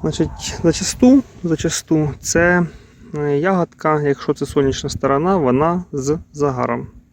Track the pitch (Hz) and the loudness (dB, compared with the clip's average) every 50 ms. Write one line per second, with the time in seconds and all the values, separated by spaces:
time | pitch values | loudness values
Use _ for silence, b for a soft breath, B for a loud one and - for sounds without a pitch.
0 | - 160 151 - 160 147 - - - - - - - 170 156 - 190 - - - | -4 -4 -2 -2 -2 -4 -4 -10 -10 -10 -10 0 0 0 0 0 -2 -6 0 4
1 | - 247 262 285 247 - - - - 175 160 151 - 170 - - - - 165 156 | 6 6 6 6 4 0 -12 -8 -4 -4 -4 -2 -2 -4 -4 -4 -2 0 0 0
2 | 151 147 135 - - - - 165 170 175 180 180 175 160 B B B B B B | 0 0 -4 -6 -8 -2 0 2 4 4 4 2 2 -2 B B B B B B
3 | B B - 151 147 147 143 143 151 185 196 185 170 - - - - 156 156 151 | B B -8 -4 -2 0 0 0 2 2 2 0 0 -2 -6 -4 0 0 0 2
4 | 147 143 143 - - - 147 - 147 - - 151 139 135 127 - - 143 - - | 2 0 0 0 0 -4 -2 -2 -2 -2 0 0 2 2 0 -2 -6 -8 -6 -2
5 | - 135 139 139 156 180 196 190 151 127 123 131 151 165 170 180 175 - - 143 | 0 0 2 2 2 2 2 2 2 2 2 2 2 2 0 -2 -4 -6 -8 -6
6 | 131 135 151 170 - _ - 147 143 143 131 123 123 120 120 131 - - - - | -2 -2 -2 -4 -4 _ -6 -2 -2 -2 0 -2 -2 -2 -2 -4 -6 -10 -16 -20
7 | - _ | -20 _